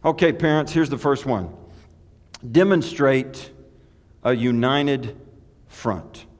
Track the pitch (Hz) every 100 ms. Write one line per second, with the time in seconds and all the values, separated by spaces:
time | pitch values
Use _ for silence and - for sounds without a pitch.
0 | 156 151 175 165 165 151 147 165 151 131
1 | 147 135 135 110 85 - - - - _
2 | - _ _ - 123 131 196 180 - -
3 | 139 131 135 - - - - - _ _
4 | _ _ 123 127 120 120 127 143 143 135
5 | 120 - - - - _ - - 117 90
6 | - - -